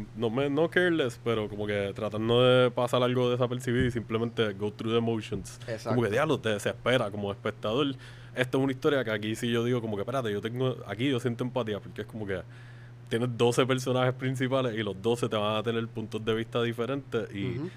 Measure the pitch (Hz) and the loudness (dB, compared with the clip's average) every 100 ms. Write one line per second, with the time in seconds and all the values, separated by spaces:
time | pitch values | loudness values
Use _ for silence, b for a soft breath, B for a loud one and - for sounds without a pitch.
0 | 107 107 117 120 143 143 170 185 180 165 | -8 -4 -2 0 0 2 2 4 2 2
1 | 127 - 117 110 104 104 104 101 98 98 | 0 -2 -2 0 -2 -4 -2 0 -2 -2
2 | 107 107 113 120 127 127 123 120 120 127 | -4 -2 4 6 8 8 6 4 2 4
3 | 123 123 123 123 123 120 127 120 127 117 | 4 2 2 2 0 0 0 2 2 0
4 | 107 113 117 117 110 98 104 107 110 117 | -2 0 0 0 0 0 -4 -4 0 2
5 | 113 113 - 101 - - - 110 117 120 | 2 -2 -2 -6 -8 -12 -8 -6 0 2
6 | 110 113 156 127 110 101 107 - 120 127 | 4 2 2 2 2 0 -2 -2 2 2
7 | 107 104 101 98 110 - 107 123 143 127 | 2 -2 -4 -2 -4 -4 -2 0 0 -2
8 | B B B - 127 135 135 123 156 139 | B B B -2 0 2 0 2 2 2
9 | 110 107 107 107 120 117 117 123 110 101 | 0 -2 -2 -2 0 2 2 0 -2 -4
10 | 98 135 113 101 113 123 131 120 - 101 | -2 -2 -2 -2 -4 -2 -2 -2 -8 -2
11 | 139 120 123 117 123 127 110 98 92 - | 0 2 0 -2 -2 -2 -2 -4 -6 -10
12 | 107 113 101 92 - B B B B B | -10 -8 -4 -4 -6 B B B B B
13 | - 117 123 117 120 120 131 131 131 127 | -4 -2 0 4 4 6 4 2 2 2
14 | 127 127 127 131 127 135 127 110 104 95 | 2 2 -4 0 0 2 0 -2 -4 0
15 | 113 120 117 110 104 107 113 113 117 117 | 0 2 2 2 2 0 0 -2 -2 -6
16 | 107 113 110 110 113 120 117 117 117 139 | -6 -4 -2 -2 0 -2 -2 -2 -4 -4
17 | - 117 - 104 98 120 180 | -2 -4 -4 -4 -4 -4 -6